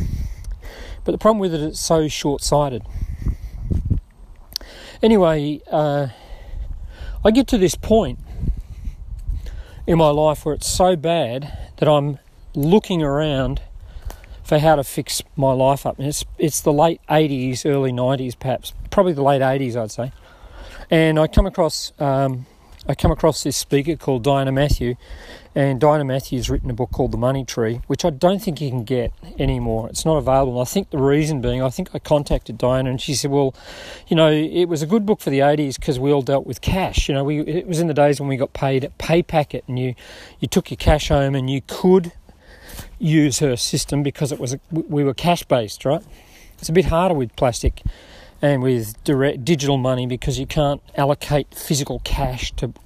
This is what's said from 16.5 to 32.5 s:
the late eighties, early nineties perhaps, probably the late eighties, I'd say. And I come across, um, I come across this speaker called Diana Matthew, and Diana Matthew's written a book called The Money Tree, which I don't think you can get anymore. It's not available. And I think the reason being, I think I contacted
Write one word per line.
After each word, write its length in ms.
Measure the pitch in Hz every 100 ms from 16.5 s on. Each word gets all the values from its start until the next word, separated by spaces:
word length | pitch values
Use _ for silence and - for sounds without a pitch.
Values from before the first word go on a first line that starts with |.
| -
the 120 | 170
late 280 | 147 165 170 -
eighties, 560 | 151 156 139 127 127 160
early 260 | 139 131
nineties 440 | 123 127 135 127 -
perhaps, 380 | 131 120 - - -
probably 220 | - 185
the 100 | 139
late 180 | 139 139
eighties, 340 | 131 135 131 117
I'd 160 | 110
say. 200 | - 127 - - - - - - - -
And 260 | 165 160 156
I 80 | 156
come 220 | - 196
across, 460 | - 160 - - -
um, 460 | 143 135 139 127 131 _ - - -
I 60 |
come 180 | - -
across 320 | 156 165 143
this 140 | 151 -
speaker 380 | - 143 143 156
called 280 | - 131
Diana 280 | 117 139 135
Matthew, 440 | 135 143 - 120 123 - - - - -
and 260 | - 139 127
Diana 240 | 151 151
Matthew's 460 | 135 131 - 127 110
written 200 | - 135
a 40 |
book 180 | 113 123
called 200 | - 123
The 60 | 110
Money 280 | 120 135 123
Tree, 360 | - 110 120 -
which 160 | 139
I 60 | 175
don't 320 | 135 180 196
think 180 | 196 143
you 100 | 147
can 140 | 123
get 300 | 107 127 120 - - -
anymore. 500 | 135 131 117 110 113
It's 160 | - 165
not 100 | 156
available. 380 | 123 135 135
And 80 | 123
I 80 | 123
think 200 | 196 190
the 80 | 156
reason 440 | 139 143 156 147
being, 200 | 120 127
I 80 | 131
think 200 | - 185
I 60 | 143
contacted 580 | - 147 143 135 -